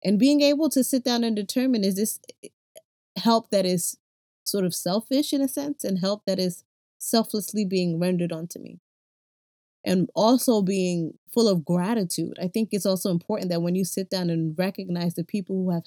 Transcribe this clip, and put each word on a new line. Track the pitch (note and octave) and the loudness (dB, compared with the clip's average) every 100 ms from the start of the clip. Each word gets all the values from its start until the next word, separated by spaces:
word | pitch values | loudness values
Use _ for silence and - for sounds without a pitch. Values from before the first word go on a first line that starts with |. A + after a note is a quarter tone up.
And | - G3+ | 2 4
being | B3+ D4 | 6 6
able | C#4+ C#4+ D#4 | 4 4 2
to | C4+ | 2
sit | B3 C4+ | 2 0
down | B3 A#3+ | 0 0
and | A#3 G#3+ | 0 -2
determine, | G3 - C4 A#3+ | -2 -2 2 2
is | G3 F#3+ | 2 0
this | G#3+ - _ - - _ _ - _ _ _ - | -2 -4 _ -20 -20 _ _ -20 _ _ _ -4
help | G#3+ A3+ A3+ | 2 2 2
that | G3+ F#3 | 0 2
is | F3+ - - _ _ _ _ - | 0 -2 -8 _ _ _ _ -6
sort | G#3 | -2
of | F#3 - | -2 -2
selfish | - G3 A3 C4+ D4 | -2 -2 0 0 0
in | C#4+ | 0
a | C4+ | -2
sense | - C#4+ C#4+ | -2 -6 -6
and | G3+ F#3+ | -4 -2
help | F#3+ G#3 - | -2 -2 -4
that | F#3+ | -2
is | F#3 E3+ _ _ _ _ | -2 -4 _ _ _ _
selflessly | - A#3 A3 G#3+ G3+ G#3 G3 | 0 0 2 -4 -4 -2 0
being | F#3 F3+ E3 | 0 0 0
rendered | F3+ F3+ F3 | 0 0 -2
onto | E3 E3+ - | -4 -10 -12
me? | - F3+ _ _ _ _ _ _ _ _ _ _ | -16 -20 _ _ _ _ _ _ _ _ _ _
And | - F#3 F3 - | -2 0 0 2
also | G#3+ B3+ - A3 | 4 4 4 2
being | F#3 G3 F3+ F3 D#3+ - _ | 2 2 0 0 -4 -8 _
full | - A3+ | 2 4
of | F3+ D3 | 2 2
gratitude. | F3 F3+ A#3 F3+ - E3+ - | 0 0 -2 -2 -4 -6 -4
I | F3+ | -4
think | A3 A3 | -2 -2
it's | G#3 F#3 | -2 0
also | F#3+ G3+ | -2 0
important | F3 - F#3 F#3 | -2 -2 -4 -2
that | E3+ | -2
when | F3 F3+ | 0 0
you | F3+ | -2
sit | - F#3+ | -4 -4
down | F#3+ F3 | -4 -2
and | E3 D#3+ D#3 | -2 -2 -2
recognize | F#3 G3 F#3+ F3 F3 | -4 -4 -6 -4 -4
the | E3+ | -4
people | E3+ G#3+ F#3 F#3+ | -4 -6 -4 -2
who | F#3 | 0
have | F3 | -2